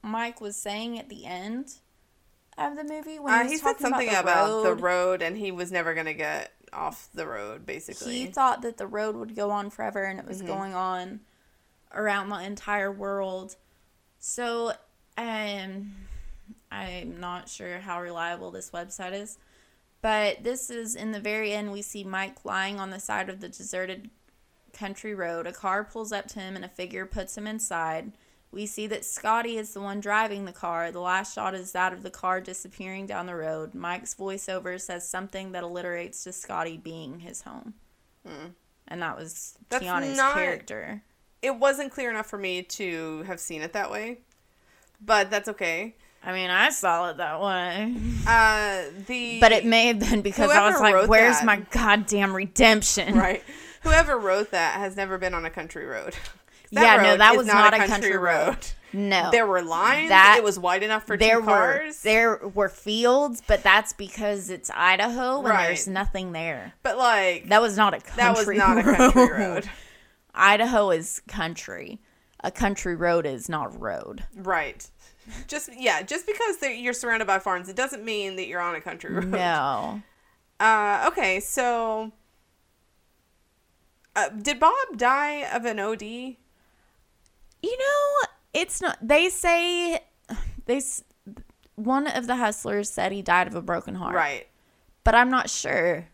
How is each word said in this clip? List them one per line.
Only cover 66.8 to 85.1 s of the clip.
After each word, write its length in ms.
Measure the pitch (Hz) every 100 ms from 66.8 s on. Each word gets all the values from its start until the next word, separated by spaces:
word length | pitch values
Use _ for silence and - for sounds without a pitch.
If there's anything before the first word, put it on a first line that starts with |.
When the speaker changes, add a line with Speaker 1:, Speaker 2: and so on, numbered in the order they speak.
Speaker 2:
But, 160 | 254 220
like, 520 | 247 214 190 170 -
Speaker 1:
That 120 | 208
was 160 | 233 202
not 160 | 208
a 60 | 160
country 160 | - -
Speaker 2:
that 180 | 240 226
was 120 | 208 202
not 200 | 190 220
a 20 |
country 380 | 220 254 254 247
Speaker 1:
road. 180 | 247 -
Speaker 2:
road. 300 | 196 180 - - - -
Speaker 1:
<laughs> 320 | _ _ _
Idaho 560 | - 196 208 240 233 202
is 320 | 165 180 - -
country. 720 | 208 165 170 - - - 220 _ _ _ _
A 60 | -
country 460 | - 208 196 185 170
road 320 | 175 170 147
is 200 | 131 -
not 320 | 156 131 117
road. 440 | 110 78 - - - -
Speaker 2:
Right. 540 | 190 175 143 - - _ - _ 220 - -
Just, 220 | 294 294 240
yeah, 240 | 254 156
just 240 | 190 311 349
because 320 | 415 453 359
they, 160 | 277 233
you're 140 | 247
surrounded 340 | 247 240 226 208
by 100 | 190
farms, 320 | 196 180 185
it 60 | 190
doesn't 280 | 269 269
mean 320 | 226 214 196 190
that 100 | 185
you're 120 | 180
on 140 | 175
a 80 | 165
country 320 | 175 170 -
road. 140 | 185 185
Speaker 1:
No. 760 | 185 180 156 139 123 80 208 - _ _ _ _ _
Speaker 2:
Uh, 460 | 220 220 208 202 294
okay, 300 | 381 196 190
so, 720 | - - 247 233 226 220 220 _ _ _ _ _ _ _ _ _ _ _ _ _ _ _ _ _ _ _ _ 202
uh, 140 | 180
did 300 | 214 208 269
Bob 140 | 320 508 508 247
die 440 | 240